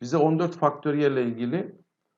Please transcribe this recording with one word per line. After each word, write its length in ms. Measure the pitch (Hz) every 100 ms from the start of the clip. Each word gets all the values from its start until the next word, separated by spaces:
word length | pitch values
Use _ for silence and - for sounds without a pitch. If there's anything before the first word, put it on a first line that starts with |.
bize 160 | 123 156
on 220 | 156 160
dört 160 | 170 -
faktöriyelle 680 | 147 147 151 147 143 131
ilgili 600 | 120 113 120 170 - - _ _ _